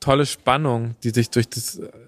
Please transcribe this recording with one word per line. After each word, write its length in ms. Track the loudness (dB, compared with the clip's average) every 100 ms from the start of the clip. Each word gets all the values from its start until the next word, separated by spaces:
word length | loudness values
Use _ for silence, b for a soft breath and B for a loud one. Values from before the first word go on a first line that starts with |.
tolle 260 | 2 2 2
Spannung, 720 | -2 0 2 2 0 -2 -4
die 80 | -2
sich 200 | 0 2
durch 180 | 2 0
das 320 | -4 -10 -10 -14 -16